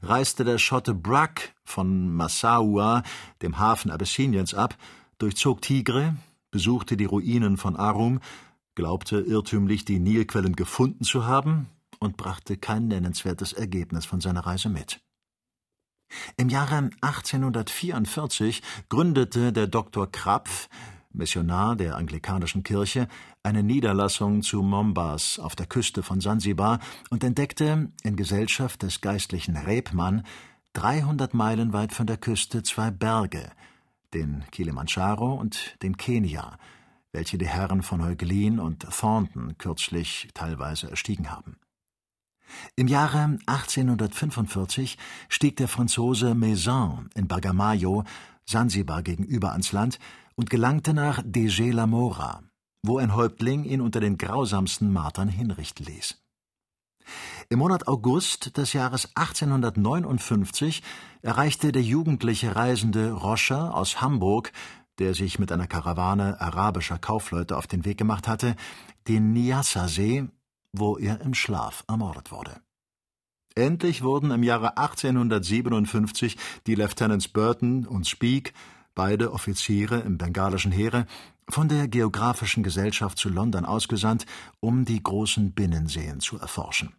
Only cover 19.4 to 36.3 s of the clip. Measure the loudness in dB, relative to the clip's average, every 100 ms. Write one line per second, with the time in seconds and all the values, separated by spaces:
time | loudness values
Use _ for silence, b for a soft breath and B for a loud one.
19.4 | 2 2 2 0 -2 -2 -2 -2 0 0
20.4 | 0 -10 -10 B B B B -6 -2 0
21.4 | 0 2 2 2 -2 -2 -6 -6 -4 -4
22.4 | -2 -4 -2 0 0 0 -2 B B B
23.4 | -2 2 2 4 4 4 2 2 2 2
24.4 | 2 0 2 2 2 0 -2 -2 -4 -4
25.4 | -8 -8 -4 -2 -2 -4 -2 -2 0 0
26.4 | 0 2 2 2 B B B -2 0 0
27.4 | -2 0 0 2 0 -4 -4 -2 0 0
28.4 | 0 0 -2 -4 -6 -4 -2 -2 -2 -6
29.4 | -4 -4 0 -2 0 -2 0 0 -2 B
30.4 | B B _ -2 0 2 0 0 0 2
31.4 | 2 2 0 0 -2 -2 -2 -2 -2 -2
32.4 | -2 -4 -4 -2 -2 0 0 2 0 -4
33.4 | -10 -18 b b b b _ -4 -2 -4
34.4 | -8 -6 -4 -4 -4 0 0 2 0 -2
35.4 | -4 -6 -10 -6 -4 -4 0 0 0